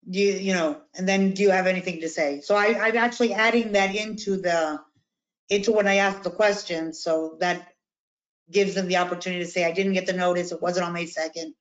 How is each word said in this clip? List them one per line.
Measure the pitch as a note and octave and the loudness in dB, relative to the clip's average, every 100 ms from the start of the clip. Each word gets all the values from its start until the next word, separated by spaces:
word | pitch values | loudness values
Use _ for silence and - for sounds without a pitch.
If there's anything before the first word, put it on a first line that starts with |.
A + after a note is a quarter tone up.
| - | -6
Do | F#3 | 0
you, | G3+ F#3+ | 2 2
you | G3 | 0
know, | F#3 D#3+ D3 _ - | 0 0 -4 _ -6
and | F#3+ | 0
then, | G3 G3 | 2 2
"Do | F#3+ | 4
you | G3+ | 4
have | F#3 F#3 | 4 2
anything | F3+ F3 E3 | 0 -4 -6
to | D#3+ | -6
say?" | D#3+ D3 C#3+ | -2 -2 -4
So | - G3+ | 0 2
I, | G#3 A3+ A3 | 2 2 0
I'm | A3+ | 2
actually | A#3+ A#3 A#3 | 0 0 0
adding | G#3+ A3 A#3 A3 | 2 2 2 2
that | G3+ G3 | 2 2
into | G3+ G#3+ G#3+ - F#3+ | -2 -6 -6 -2 -2
the, | F3 E3+ D#3 D3+ - _ _ _ _ _ _ | 0 2 0 -4 -10 _ _ _ _ _ _
into | G3+ G3 | 0 2
when | G#3+ G3 | 2 4
I | G3 | 4
ask | G3 F#3+ | 2 0
the | F3+ | -8
question. | - G#3+ G3+ - E3 D#3+ | 2 2 2 -4 -6 -6
So | D#3+ - D#3+ D#3+ D#3+ | -6 -2 0 -2 -4
that | F3+ F3 - _ _ _ _ _ _ _ _ | -2 -2 -8 _ _ _ _ _ _ _ _
gives | F3+ G3 F#3+ | 2 2 0
them | F3+ | 0
the | F3+ | 0
opportunity | F3+ F3 F#3 F3+ | 0 -2 -6 -6
to | F3 | -4
say, | F#3 E3+ | -2 0
"I | |
didn't | F3 G3 | 0 0
get | F#3 F#3 | 0 -2
the | |
notice, | F#3 F3+ F3+ F3 | 0 0 0 -2
it | E3 | -4
wasn't | F3 F3+ F3 | -2 0 -2
on | |
May | F3 E3 | -4 -6
second" | D#3+ D#3+ E3+ D#3+ - | -6 -8 -8 -14 -14